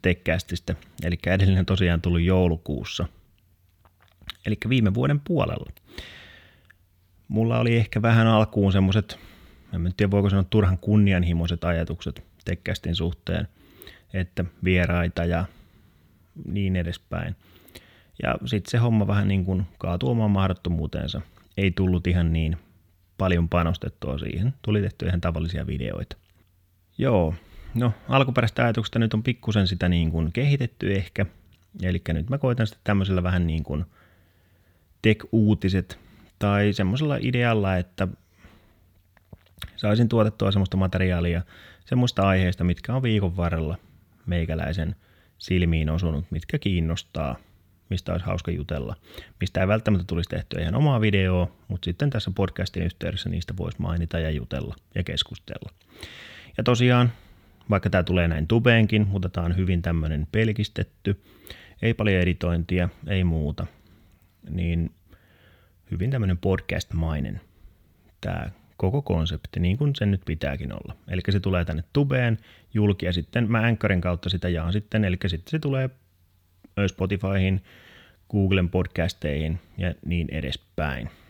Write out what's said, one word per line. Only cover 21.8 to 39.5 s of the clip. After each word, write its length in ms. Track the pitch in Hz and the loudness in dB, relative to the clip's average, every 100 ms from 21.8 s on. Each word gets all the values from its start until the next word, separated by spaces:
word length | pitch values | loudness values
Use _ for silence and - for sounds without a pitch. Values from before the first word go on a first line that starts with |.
| 92 90 87 | 2 2 2
ihan 260 | 87 85 | 2 2
niin 240 | 80 80 87 - _ _ _ _ _ | 2 0 -4 -8 _ _ _ _ _
paljon 320 | 95 87 82 | 0 2 2
panostettua 680 | 87 82 90 - - - 69 | 2 0 -2 -6 -8 -6 -6
siihen. 360 | - 82 113 135 | -6 -2 -2 -2
Tuli 200 | - 107 | -2 0
tehty 240 | 95 - 87 | 0 -4 -2
ihan 160 | 87 | 0
tavallisia 460 | 87 82 82 82 71 | 0 -2 -4 -4 -6
videoita. 500 | 71 57 50 - - _ _ _ _ _ _ _ - | -4 -6 -6 -10 -14 _ _ _ _ _ _ _ -4
Joo, 380 | 131 107 82 85 - - - | 2 2 2 -2 -10 -20 -8
no 200 | 117 120 - - | -2 -2 -2 0
alkuperäistä 560 | 135 131 123 113 - | 2 2 2 0 2
ajatuksesta 360 | 120 113 110 117 | 0 0 -2 0
nyt 140 | 113 | 0
on 100 | 110 | 0
pikkusen 440 | 117 120 - 107 92 | -2 -4 0 2 2
sitä 220 | 90 90 | 2 2
niin 220 | 87 82 | 4 2
kuin 200 | 82 80 | 2 0
kehitetty 600 | 90 143 143 120 - 95 | 0 0 2 -2 -2 0
ehkä. 320 | 98 98 - 101 - - _ _ - | 0 -2 -4 -4 -4 -20 _ _ -6
Elikkä 300 | 90 87 - | -2 -2 -2
nyt 160 | 80 92 | -4 -2
mä 80 | 139 | -2
koitan 300 | 131 120 110 | 0 0 -2
sitä 120 | - | -2
tämmöisellä 400 | - 98 95 92 | 0 0 2 2
vähän 240 | 90 90 85 | 2 2 0
niin 160 | 80 | -2
kuin 220 | 73 73 85 _ _ _ _ _ _ _ _ _ _ _ | -2 -6 -6 _ _ _ _ _ _ _ _ _ _ _
tech-uutiset 1000 | 110 107 - 113 104 104 95 95 90 - - - - _ | 0 0 0 2 4 4 2 0 -2 -12 -20 -20 -20 _
tai 340 | 104 101 104 | 0 2 2
semmoisella 440 | 104 92 120 156 139 | 0 0 0 -2 -2
idealla, 560 | 120 123 120 110 98 92 | -2 0 2 2 2 0
että 300 | 90 - 92 - _ _ - - _ _ _ _ _ _ _ - _ | -2 -4 -4 -6 _ _ -20 -20 _ _ _ _ _ _ _ -20 _